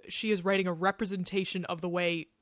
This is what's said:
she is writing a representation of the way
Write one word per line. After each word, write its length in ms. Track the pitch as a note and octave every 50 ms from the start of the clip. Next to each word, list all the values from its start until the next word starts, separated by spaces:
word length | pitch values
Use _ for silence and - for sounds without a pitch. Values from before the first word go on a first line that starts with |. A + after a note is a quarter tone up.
| - -
she 220 | - - - A3
is 140 | G#3+ F#3+ F3
writing 240 | G3 G3 G3 F#3+ F3+
a 40 | F3
representation 920 | D#3+ F3+ F#3+ G3 - A#3 F#3 G3 F#3+ F3+ - - G3 F#3+ - - F#3+ F3
of 160 | - F3 E3
the 80 | D#3+ F3+
way 400 | E3+ F3+ F3 F3 E3+ E3+ - - _ _